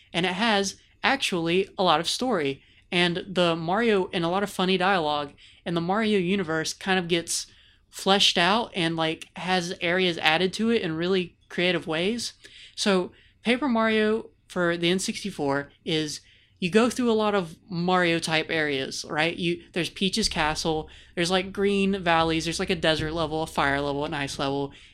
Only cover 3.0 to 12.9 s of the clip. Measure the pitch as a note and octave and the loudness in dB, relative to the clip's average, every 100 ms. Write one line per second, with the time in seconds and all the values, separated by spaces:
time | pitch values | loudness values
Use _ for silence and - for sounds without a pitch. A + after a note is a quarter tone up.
3 | F3 E3+ - F3+ F3 E3 E3 G3 A#3 G3+ | 2 0 -4 0 2 2 0 0 2 2
4 | F#3 F#3+ E3 F#3+ G3+ - F#3 F#3 F#3 F#3+ | 0 -2 0 0 -2 0 2 2 2 2
5 | D3+ D3 C#3+ - - - G3 E3+ E3+ G3+ | 0 -2 -4 -10 -20 -12 -4 -2 0 0
6 | A3 G3+ F3 G3+ D#3+ D#3+ D#3 - G3 F#3+ | 2 2 2 0 0 -2 -4 -4 0 0
7 | E3+ E3+ E3+ - - - _ _ _ - | 2 -2 -2 -6 -8 -16 _ _ _ -2
8 | F#3+ G3 - F#3+ F3 A3 A3+ - E3 E3 | 2 4 4 4 2 2 -2 -2 -2 0
9 | D#3+ D#3+ - - F3 F#3 E3+ F3+ E3+ F3+ | -2 -4 -10 -8 -2 -2 -2 -4 -2 0
10 | F#3 E3 D#3 D#3+ F#3 F3+ A3+ A#3 F3 D#3+ | 0 2 2 2 0 0 0 0 0 -2
11 | F3 F#3+ E3+ _ - - F3+ E3+ F#3+ D#3+ | 0 0 -2 _ -10 -2 0 0 -2 -2
12 | F#3 A#3 - - - - - - G#3+ | -2 -2 -6 -12 -20 -20 -16 -4 2